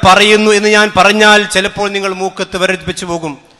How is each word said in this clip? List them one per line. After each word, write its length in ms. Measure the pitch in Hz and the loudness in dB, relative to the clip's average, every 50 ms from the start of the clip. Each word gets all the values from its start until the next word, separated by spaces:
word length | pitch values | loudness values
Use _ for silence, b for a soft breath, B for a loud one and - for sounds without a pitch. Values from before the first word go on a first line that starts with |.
| - | 2
പറയുന്നു 460 | 190 185 202 202 214 214 214 214 214 | 2 4 4 4 4 4 2 2 2
എന്ന് 180 | 208 202 208 214 | 0 2 2 2
ഞാൻ 220 | 214 208 208 208 - 185 | 2 2 2 2 2 2
പറഞ്ഞാൽ 460 | 180 202 208 214 214 214 214 208 208 | 2 2 2 2 4 4 4 4 2
ചിലപ്പോൾ 460 | - - 190 190 202 - 190 208 202 | 0 -2 -4 -4 -4 -4 -6 -6 -6
നിങ്ങൾ 240 | 202 196 196 196 190 | -4 -4 -6 -6 -6
മൂക്കത്ത് 440 | 185 190 190 190 190 190 185 - 180 | -6 -6 -8 -6 -8 -8 -8 -4 -4
വിറപ്പിച്ചു 480 | 180 185 185 175 156 180 180 - 190 | -2 -2 -4 -4 -8 -10 -10 -10 -8
പോകും. 320 | 175 170 170 165 156 139 - _ b b b | -8 -8 -8 -8 -10 -12 -14 _ b b b